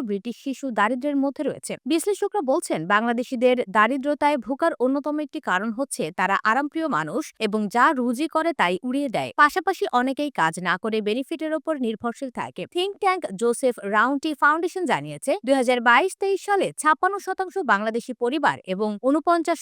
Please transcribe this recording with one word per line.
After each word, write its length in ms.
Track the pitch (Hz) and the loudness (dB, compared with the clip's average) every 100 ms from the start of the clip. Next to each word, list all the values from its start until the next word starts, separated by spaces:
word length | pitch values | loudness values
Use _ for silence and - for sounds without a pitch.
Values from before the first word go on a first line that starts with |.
| 233 | -4
ব্রিটিশ 280 | 202 240 - | -4 -6 -8
শিশু 220 | 277 254 269 214 | -8 -6 -4 0
দারিদ্র্যের 380 | 208 254 294 285 | 2 0 -2 0
মধ্যে 200 | 269 277 277 | 0 -2 -4
রয়েছে। 240 | 151 - 190 247 | -6 -8 -8 -2
বিশ্লেষকরা 520 | 320 415 392 403 415 262 | 0 0 -2 -2 0 0
বলছেন, 300 | 302 - 240 170 | 0 0 -2 2
বাংলাদেশিদের 600 | 208 233 233 247 247 247 247 208 208 | 2 2 -2 -4 2 2 2 2 4
দারিদ্রতায় 600 | 220 277 277 294 294 294 214 | 4 2 -2 0 0 0 -2
ভোগার 260 | 277 330 - | -2 -2 0
অন্যতম 320 | 254 277 302 302 | 0 0 -2 -4
একটি 140 | 302 320 - | -6 -6 -2
কারণ 220 | 180 220 214 | -2 -2 -4
হচ্ছে 260 | 247 - 160 180 | -4 -4 -4 0
তারা 180 | 185 196 - | 2 2 2
আরামপ্রিয় 380 | 240 294 320 320 165 | 0 0 -2 -2 -2
মানুষ 260 | 156 202 - - 220 | -2 -4 -6 -4 -2
এবং 140 | 214 208 | -2 0
যা 100 | 240 277 277 | 4 4 4
রুজি 280 | 247 240 311 | 0 -2 -2
করে 160 | 320 330 285 | 0 0 2
তাই 140 | 180 185 254 | 0 0 -2
উড়িয়ে 200 | 269 285 170 | -2 -2 -2
দেয়। 140 | 131 - | -2 4
পাশাপাশি 420 | 294 381 349 349 403 247 | 4 4 -2 -2 0 0
অনেকেই 300 | 262 269 294 220 | 0 -2 -4 0
কাজ 140 | 160 165 180 | 0 0 -2
না 60 | 180 | -2
করে 160 | 226 220 208 | -2 -2 0
বেনিফিটের 460 | 233 269 320 320 311 | -2 -4 -6 -4 -4
ওপর 160 | 320 302 233 | -4 -4 -4
নির্ভরশীল 440 | 220 233 - 262 233 | -4 -6 -6 -8 -8
থাকে। 240 | 123 - 170 | -8 -10 -8
থিংক 180 | 349 381 392 | -4 -4 -2
ট্যাঙ্ক 200 | 392 370 - 190 | 0 0 -4 -2
জোসেফ 340 | 233 240 254 233 202 214 | -2 2 0 -2 0 2
রাউন্টি 360 | 240 277 320 294 | 2 2 -2 2
ফাউন্ডেশন 400 | 294 311 339 381 330 | 2 2 -2 -2 0
জানিয়েছে, 400 | 160 147 147 - - 233 | 0 -2 -6 -2 -2 2
দুই 80 | 269 | 2
হাজার 180 | 240 247 240 | 4 4 6
বাইশ 240 | 240 381 - | 6 4 0
তেইশ 200 | 392 392 - | -2 -2 0
সালে 180 | 403 262 - | 0 0 0
ছাপ্পান্ন 360 | 311 311 370 403 - | 0 2 0 -2 -6
শতাংশ 280 | 370 370 392 277 | -6 -4 -2 0
বাংলাদেশি 400 | 202 220 226 - 240 | 0 0 -4 -6 -4
পরিবার 340 | 240 302 285 135 - | -2 0 0 0 -4
এবং 160 | 185 214 208 254 | -2 -2 0 0
ঊনপঞ্চাশ 500 | 302 330 339 330 330 | 2 2 2 2 -2